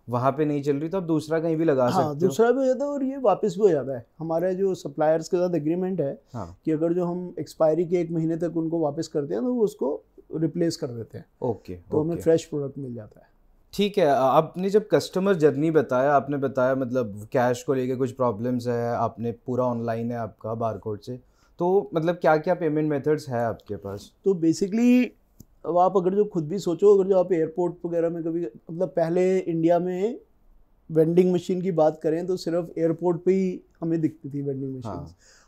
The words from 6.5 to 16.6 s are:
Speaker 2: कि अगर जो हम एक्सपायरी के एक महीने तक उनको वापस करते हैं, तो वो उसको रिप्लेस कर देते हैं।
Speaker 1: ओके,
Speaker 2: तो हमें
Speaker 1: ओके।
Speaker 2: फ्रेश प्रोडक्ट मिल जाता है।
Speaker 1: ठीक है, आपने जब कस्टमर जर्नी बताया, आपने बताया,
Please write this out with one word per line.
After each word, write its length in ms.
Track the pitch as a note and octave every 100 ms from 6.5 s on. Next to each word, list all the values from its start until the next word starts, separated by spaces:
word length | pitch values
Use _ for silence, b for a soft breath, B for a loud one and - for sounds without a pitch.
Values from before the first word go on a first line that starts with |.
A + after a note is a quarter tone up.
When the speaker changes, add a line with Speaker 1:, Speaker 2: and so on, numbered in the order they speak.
| F2 -
Speaker 2:
कि 60 |
अगर 220 | D#3 E3+
जो 120 | F3 F3
हम 300 | F3+ F3+ -
एक्सपायरी 460 | D3 - D#3+ D#3+ E3+
के 100 | F3+
एक 160 | E3
महीने 260 | E3+ D#3+ E3
तक 200 | E3 E3
उनको 220 | D#3+ E3+
वापस 280 | D3+ D3 D#3
करते 260 | D#3+ C#3+
हैं, 100 | G3+
तो 100 | B3
वो 100 | B3
उसको 380 | G3+ - B3 - _ _ - D#3+
रिप्लेस 400 | D#3+ E3+ E3+ -
कर 120 | C#3+
देते 300 | A#2 A2 A#2
हैं। 80 | - _
Speaker 1:
ओके, 340 | B2+ - - F2+
Speaker 2:
तो 260 | - D3+
हमें 120 | D#3
Speaker 1:
ओके। 80 | E3+
Speaker 2:
फ्रेश 240 | E3 E3 -
प्रोडक्ट 320 | D3 C#3 C#3
मिल 160 | C3
जाता 260 | A#2 G#2+ _
है। 80 | _ _ _ _ _
Speaker 1:
ठीक 240 | - G3+ G3+
है, 100 | D3+
आपने 640 | B2+ C3 C#3 D#3+ F3 G3
जब 180 | G#3 G3+
कस्टमर 420 | F3+ F#3+ F#3+ G3
जर्नी 380 | F#3 D3 C3+ E3
बताया, 400 | D#3 D3 B2+ C#3
आपने 260 | C#3+ B2+ C#3+
बताया, 380 | C3+ B2+